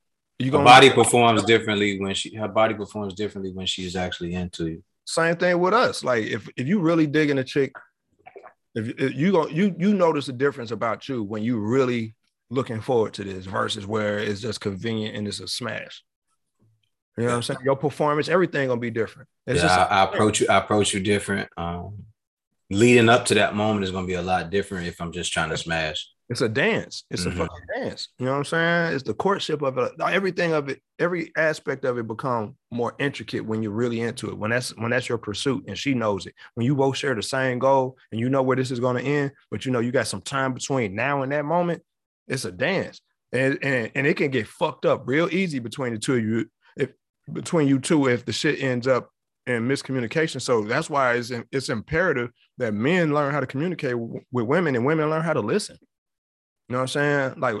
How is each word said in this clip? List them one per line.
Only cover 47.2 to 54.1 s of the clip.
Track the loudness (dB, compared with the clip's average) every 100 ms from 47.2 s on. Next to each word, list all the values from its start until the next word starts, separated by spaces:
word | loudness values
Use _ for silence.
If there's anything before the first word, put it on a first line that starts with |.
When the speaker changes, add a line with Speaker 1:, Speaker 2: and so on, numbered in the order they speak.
| -12
Speaker 1:
between | -10 -2 2 4
you | 2
two, | 2 2 4
if | 2 -2
the |
shit | -2 -2 -2
ends | -2 0 0
up | 0 -2 _ _ _ -4
in | -2 -2
miscommunication. | -2 -4 -4 -2 -2 -2 -2
So | 0 0
that's | 2 -2 0
why | 0 2
it's, | 2 -2 -8 -6
it's | -6 -4
imperative | -6 -2 0 2 0 -4 -8 _ -6
that | -4
men | 0 2 2 2
learn | 0 0
how | -2
to | -4
communicate | -4 -4 -4 -4
w-, | -4 -6